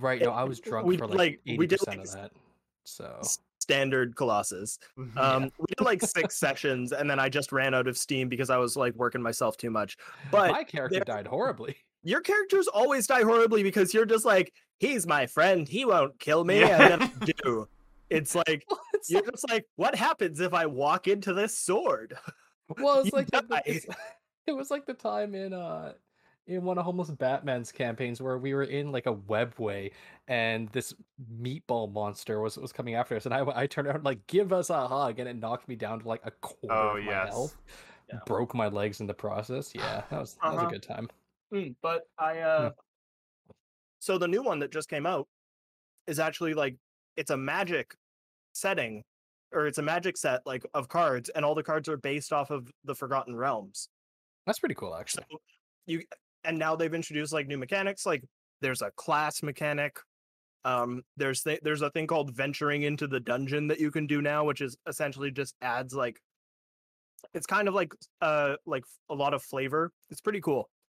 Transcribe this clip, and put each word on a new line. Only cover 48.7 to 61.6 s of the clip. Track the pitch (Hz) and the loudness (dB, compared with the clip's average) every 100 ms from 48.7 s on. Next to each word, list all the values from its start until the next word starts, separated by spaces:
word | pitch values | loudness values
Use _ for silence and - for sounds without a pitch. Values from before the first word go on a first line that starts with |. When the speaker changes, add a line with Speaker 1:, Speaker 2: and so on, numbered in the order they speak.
| 180 117 107 - _ _ _ _ | 0 -2 -8 -14 _ _ _ _
Speaker 2:
or | - 151 | 0 0
it's | 156 | 0
a | |
Magic | 147 170 180 - | -2 0 -2 -2
set, | 147 127 - | 0 0 -2
like, | 127 - | -8 -4
of | 147 123 | -6 -2
cards, | 170 160 127 117 | 2 4 2 -2
and | 160 | 0
all | 147 | 0
the | 151 | 0
cards | 156 156 147 | 0 -2 -2
are | 147 | -4
based | 139 147 - | -2 -4 -2
off | 147 139 | -2 -2
of | 143 123 _ | -6 -8 _
the | 139 131 | -10 -8
Forgotten | 131 135 123 120 | -2 -2 -2 -4
Realms. | 135 113 98 - - _ _ _ _ _ - | -2 -2 -6 -12 -14 _ _ _ _ _ -4
Speaker 1:
That's | 220 | -2
pretty | 330 | -4
cool, | - 95 82 | -4 -8 -8
actually. | 92 - - | -8 -10 -10
Speaker 2:
So | 156 _ _ _ _ - | -20 _ _ _ _ -8
you, | 165 - - _ _ | -8 -8 -20 _ _
and | 160 160 | -4 -2
now | 156 160 | 0 0
they've | 165 | 0
introduced, | 165 160 147 151 | -2 -4 -4 -2
like, | 156 139 | -4 -4
new | 139 | -6
mechanics, | 127 196 196 196 202 | -2 -2 -2 -2 -2
like, | 151 127 _ _ _ | -2 -4 _ _ _
there's | 135 127 | -4 -2
a | 104 - | -6 -6
class | - 151 151 - | 0 0 0 -2
mechanic. | 151 135 151 147 143 - - _ _ _ _ _ | -6 -4 -2 -2 -4 -6 -20 _ _ _ _ _
Um, | 127 123 123 123 - - | -2 0 0 -4 -10 -4
there's | 139 131 | -2 0
th-, | 156 156 | -2 -2